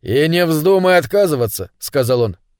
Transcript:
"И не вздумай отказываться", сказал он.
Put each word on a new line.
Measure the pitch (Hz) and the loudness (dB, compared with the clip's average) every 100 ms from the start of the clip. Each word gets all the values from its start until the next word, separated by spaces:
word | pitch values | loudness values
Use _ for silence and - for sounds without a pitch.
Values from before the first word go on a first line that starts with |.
"И | - 123 156 | -2 0 0
не | 175 175 | 0 0
вздумай | 156 165 190 185 180 | 0 2 2 4 2
отказываться", | 165 202 196 147 117 - 92 _ | 2 0 0 0 -2 -4 -12 _
сказал | - 143 120 127 | -6 -4 0 0
он. | 113 90 _ _ | -2 -4 _ _